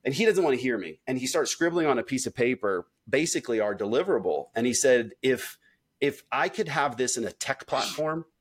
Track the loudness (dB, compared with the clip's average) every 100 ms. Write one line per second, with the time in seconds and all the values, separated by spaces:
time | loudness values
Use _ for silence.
0 | -4 2 4 4 4 2 0 -2 -4 -10
1 | -6 -4 -2 0 0 0 0 2 2 0
2 | 0 -2 -2 0 0 0 -2 -2 -4 _
3 | -2 0 0 -2 -2 0 0 -2 0 0
4 | 2 0 0 -2 -4 -2 0 2 4 4
5 | 2 -2 0 0 -2 -16 _ _ _ _
6 | -4 -4 -4 -2 -2 -2 -4 0 -2 0
7 | -2 -2 -4 -6 -6 -6 -4 -2 -2 -2
8 | -2 -4 -8 _